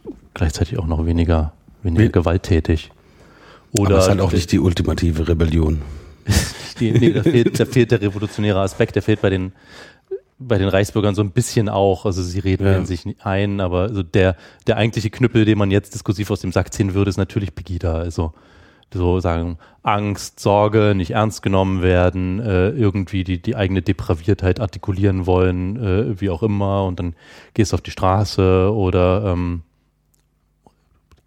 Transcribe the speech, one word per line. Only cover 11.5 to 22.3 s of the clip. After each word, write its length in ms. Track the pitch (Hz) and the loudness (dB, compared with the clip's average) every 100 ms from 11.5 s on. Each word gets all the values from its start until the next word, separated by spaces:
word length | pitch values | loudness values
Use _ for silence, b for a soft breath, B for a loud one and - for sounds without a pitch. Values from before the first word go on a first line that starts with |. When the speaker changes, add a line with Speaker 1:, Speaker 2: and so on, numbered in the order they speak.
| - 101 | -2 -2
Speaker 1:
auch. 340 | 101 98 92 107 | 0 0 0 -2
Also 160 | 92 | -4
sie 160 | 90 92 | -4 -4
reden 280 | 98 95 98 | -2 0 2
Speaker 2:
Ja. 100 | 95 | 2
Speaker 1:
in 80 | 90 | 0
sich 180 | 90 98 | -6 -8
nie 100 | - | -10
ein, 380 | 104 98 101 98 | -4 -2 -2 -2
aber 320 | 92 90 98 | -2 -2 -2
so 80 | 101 | -4
der, 340 | 85 107 92 90 B B - | -2 2 2 2 B B -2
der 100 | 107 | 0
eigentliche 300 | 110 - 107 | 0 -2 -6
Knüppel, 340 | - 123 113 107 | 0 0 4 4
den 100 | 104 | 4
man 120 | 98 | 4
jetzt 220 | 98 - | 0 -2
diskursiv 360 | - - 98 101 | -10 -6 -4 -2
aus 100 | 104 | -4
dem 120 | 92 | -2
Sack 200 | 95 92 | -2 -2
ziehen 180 | - 101 | -2 -2
würde, 140 | 95 101 | 0 -2
ist 60 | 92 | -2
natürlich 360 | 95 - 98 | -2 -4 -6
Pegida. 400 | - 90 87 87 | -8 -8 -6 -4
Also 380 | 80 87 85 80 - b b b b b | -4 -4 -4 -4 -6 b b b b b
so 260 | 92 87 90 | -2 0 0
sagen, 380 | 87 85 85 82 b b | 0 -2 -4 -8 b b
Angst, 560 | - 104 104 98 - - | -2 -2 -2 -6 -8 -4
Sorge, 540 | - 101 104 107 104 | 2 4 4 4 2
nicht 160 | 98 85 | 2 0
ernst 300 | 117 110 - | 0 0 -2
genommen 400 | - 95 95 92 | 0 2 2 2
werden, 580 | 90 90 90 92 92 | 2 4 2 0 -4